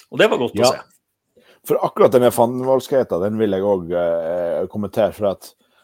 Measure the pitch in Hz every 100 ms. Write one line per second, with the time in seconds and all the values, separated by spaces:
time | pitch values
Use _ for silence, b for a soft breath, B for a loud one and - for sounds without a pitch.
0 | - 135 214 - 120 - 123 - - _
1 | _ _ _ b b b - - 185 -
2 | 143 127 123 127 117 127 127 131 - 135
3 | 113 87 101 110 107 95 101 98 82 87
4 | 85 85 82 87 85 78 92 107 98 117
5 | 98 82 104 92 - _ _ _